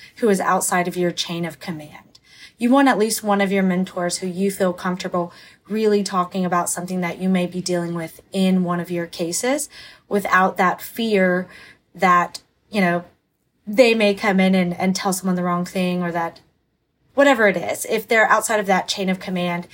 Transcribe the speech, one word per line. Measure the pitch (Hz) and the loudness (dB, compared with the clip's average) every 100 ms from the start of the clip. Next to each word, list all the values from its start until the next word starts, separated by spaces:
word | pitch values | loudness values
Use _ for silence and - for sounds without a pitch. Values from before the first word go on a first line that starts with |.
| - - | -20 -2
who | 226 | 0
is | 190 | 2
outside | 175 190 - 185 180 | 2 0 0 -2 -2
of | 185 | -2
your | 175 | -2
chain | 170 - 170 | -2 -6 -6
of | 165 147 | -6 -8
command. | - 156 151 - - _ _ - - _ | -10 -12 -14 -20 -20 _ _ -20 -20 _
You | 233 | 2
want | 269 269 | 4 6
at | 202 | 4
least | 220 214 | 0 0
one | 214 196 | 0 0
of | 196 | 2
your | 196 | 2
mentors | 190 180 185 185 175 175 | 2 0 -2 -4 -4 -4
who | 185 | -6
you | 175 196 | -2 -2
feel | 196 185 | 0 -2
comfortable | 175 185 180 180 180 175 - - - - | -2 -4 -6 -4 -4 -4 -8 -20 -20 -8
really | 214 214 208 | -2 2 2
talking | 196 185 180 190 | 0 -2 -2 -2
about | 180 175 175 | -2 0 -2
something | - 180 185 | -6 -6 -4
that | 175 165 | -4 -4
you | 185 | 0
may | 185 175 | 0 0
be | 180 | -4
dealing | 185 175 175 | -2 -2 -2
with | 170 160 - _ | -6 -8 -14 _
in | 196 190 185 | 0 2 2
one | 175 175 | 2 -2
of | 170 | -4
your | 175 170 | -6 -6
cases | - 170 180 247 294 - - - - - | -6 -4 -2 -2 -2 -4 -12 -20 -20 -4
without | 202 - 185 190 185 | -4 2 2 2 2
that | 180 180 | 0 0
fear | - - 226 202 185 180 180 - - - _ | -6 -6 0 2 2 0 -4 -12 -20 -20 _
that, | 170 185 175 175 - - _ _ | -2 2 4 2 -6 -20 _ _
you | 208 | 0
know, | 180 175 170 _ _ _ _ _ - | 0 0 -4 _ _ _ _ _ 0
they | 196 226 | 4 6
may | 226 208 | 6 2
come | 196 214 190 | 2 2 2
in | 190 | 4
and, | 190 180 | 4 0
and | 170 190 | 0 -2
tell | 190 196 | -2 -2
someone | 185 190 180 | -2 -2 -2
the | |
wrong | 180 175 | 0 -2
thing | 180 190 180 180 | -2 -4 -2 -2
or | 175 | -4
that | 170 170 - _ _ _ _ _ _ _ | -4 -6 -8 _ _ _ _ _ _ _
whatever | - 285 240 214 | 2 4 6 4
it | 180 | 2
is, | 107 - - | -4 -6 -4
if | 220 - | -4 0
they're | 226 208 | 2 4
outside | 214 214 214 | 2 2 -2
of | 196 | 2
that | 185 - | 0 0
chain | - 185 | -4 -4
of | 185 | -4
command, | - 180 175 175 - | -4 -4 -2 -4 -8